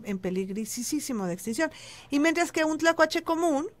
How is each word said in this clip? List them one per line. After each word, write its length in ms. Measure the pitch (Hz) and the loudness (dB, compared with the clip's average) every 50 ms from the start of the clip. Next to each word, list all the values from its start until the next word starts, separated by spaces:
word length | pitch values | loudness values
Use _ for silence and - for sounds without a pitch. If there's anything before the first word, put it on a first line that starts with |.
| - | -4
en 140 | 208 202 190 | -6 -6 -4
peligrisísimo 1080 | 190 185 185 185 190 190 196 214 220 208 - 247 240 - - 294 285 - 254 220 196 | -2 -2 -2 -2 -2 -4 -4 -6 -6 -6 -6 -6 -4 -2 -2 -2 -2 -2 -4 -2 -2
de 80 | 180 170 | -2 -4
extinción. 360 | 180 - 220 226 226 320 311 - - - - - - - - | -4 -4 -6 -2 0 -2 -2 -2 -6 -18 -18 -18 -18 -10 -2
Y 100 | - 285 | 0 4
mientras 320 | 294 330 320 339 339 285 - | 4 4 4 4 0 0 2
que 120 | 339 320 | 0 2
un 140 | 311 320 302 | 2 2 2
tlacuache 440 | 311 330 330 320 320 311 - 339 320 | 4 2 4 6 4 4 2 -2 -2
común 440 | - 330 320 339 339 294 269 311 427 - _ | 0 0 2 2 2 2 2 0 -4 -8 _